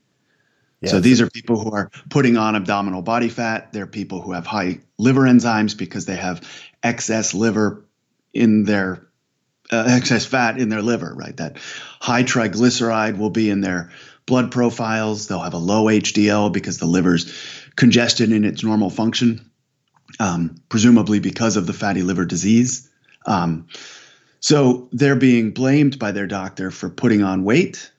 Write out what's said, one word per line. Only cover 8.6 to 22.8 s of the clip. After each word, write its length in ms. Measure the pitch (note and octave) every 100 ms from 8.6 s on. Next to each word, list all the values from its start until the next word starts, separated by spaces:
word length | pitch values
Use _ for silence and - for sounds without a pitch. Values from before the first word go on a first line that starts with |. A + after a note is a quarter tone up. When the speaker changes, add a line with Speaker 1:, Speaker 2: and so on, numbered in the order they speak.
| G2+
Speaker 1:
their, 420 | G2+ F#2+ F2 - _ _ _ _ _ -
uh, 140 | A#2 A#2+
excess 360 | B2 - A#2
fat 360 | - C3+ A#2 B2+
in 100 | A2
their 140 | G#2+
liver, 320 | A2+ A#2 E2 -
right? 200 | D2 -
That 220 | D#2+ -
high 640 | - - - - - B2
triglyceride 960 | B2 B2 G#2+ G2+ B2 B2 A#2 A2 G#2+ G2+
will 140 | G#2+
be 180 | A2+ A2
in 120 | G2+
their 280 | F#2+ F2+ E2+ - - - -
blood 240 | B2+ A#2+
profiles. 760 | B2 A#2+ A#2+ A2+ A2 A2 G#2+ -
They'll 120 | F2+
have 160 | E2+ E2+
a 20 |
low 320 | F2 G#2+ A2
H 240 | G#2+ -
D 160 | G#2+ G#2
L 220 | G#2 G#2
because 260 | F2+ - E2+
the 80 | E2
liver's 480 | F2+ F2+ F2 - - - - - -
congested 560 | B2 A#2+ A#2 - A2
in 100 | A2
its 220 | G#2 - A2
normal 240 | G#2+ F#2+
function, 600 | - A2 - A#2+ A2 - _ _ _ _ _ - -
um, 360 | G2+ E2+ E2 - _
presumably 540 | A2 A#2+ A2+ G2 G#2
because 340 | F#2 F2+ A2+ G2
of 120 | F2
the 60 |
fatty 300 | - G#2 F#2+
liver 220 | F2+ F#2 E2+
disease. 640 | F2 F#2+ A#2 B2+ -